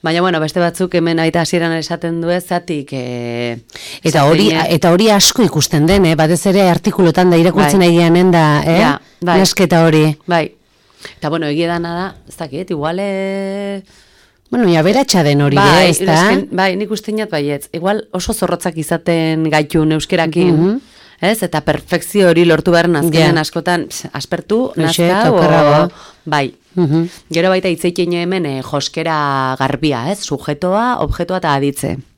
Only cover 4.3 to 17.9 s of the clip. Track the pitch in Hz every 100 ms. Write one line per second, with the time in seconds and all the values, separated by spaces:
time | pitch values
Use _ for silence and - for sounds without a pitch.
4.3 | 165 208 160 165 165 175 175 220 202 -
5.3 | - 202 156 - 151 160 196 175 156 156
6.3 | 170 202 190 185 170 220 - 175 160 180
7.3 | 170 170 160 147 196 175 170 170 170 185
8.3 | 170 156 147 147 170 220 - _ _ 175
9.3 | 175 190 - 175 170 165 156 156 147 -
10.3 | 170 151 _ _ _ _ _ - - 156
11.3 | 165 151 147 170 170 170 170 190 - -
12.3 | - 160 139 180 160 151 180 202 190 190
13.3 | 196 196 196 202 196 196 _ _ _ _
14.3 | _ _ 240 208 165 160 240 277 190 147
15.3 | 143 143 143 202 175 185 160 185 160 190
16.3 | 196 196 185 190 185 208 214 214 214 214
17.3 | 156 143 143 - 165 180